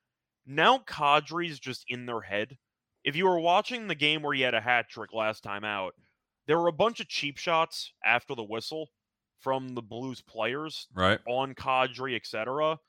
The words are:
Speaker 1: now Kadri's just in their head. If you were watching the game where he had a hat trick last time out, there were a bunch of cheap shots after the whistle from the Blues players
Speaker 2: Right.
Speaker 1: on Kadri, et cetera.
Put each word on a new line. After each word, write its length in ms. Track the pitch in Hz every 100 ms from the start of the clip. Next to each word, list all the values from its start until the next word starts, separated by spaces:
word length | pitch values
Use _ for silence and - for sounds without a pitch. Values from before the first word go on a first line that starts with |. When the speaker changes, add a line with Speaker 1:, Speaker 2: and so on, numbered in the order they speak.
| _ _ _ _ 127
Speaker 1:
now 320 | 143 185 254
Kadri's 800 | 220 - 147 147 147 165 170 143
just 260 | 131 120 -
in 180 | 123 123
their 140 | 117
head. 360 | 90 101 110 131 _ _ _ _
If 120 | 139 147
you 80 | 185
were 140 | 175
watching 480 | 165 185 214 240 214
the 60 |
game 280 | 151 147 156
where 100 | 147
he 80 | 139
had 120 | 127
a 60 | 117
hat 280 | 110 123 113
trick 240 | 117 104
last 300 | 110 107 110
time 220 | 113 101
out, 300 | 107 104 92 - _ _ _ _ -
there 120 | 165
were 100 | 170
a 40 |
bunch 280 | 147 214 233
of 80 | -
cheap 300 | - 143 139
shots 540 | - 160 165 - - _
after 300 | - 120 -
the 100 | 127
whistle 460 | 104 110 - 156 151 _ _ _ _ _
from 340 | 131 135 131
the 80 | 123
Blues 380 | 107 113 131 120
players 680 | - 110 110 135 156 - -
Speaker 2:
Right. 260 | 92 92 107 -
Speaker 1:
on 280 | 123 135
Kadri, 600 | 123 135 131 131 120 131 113
et 100 | -
cetera. 520 | 110 110 139 156 160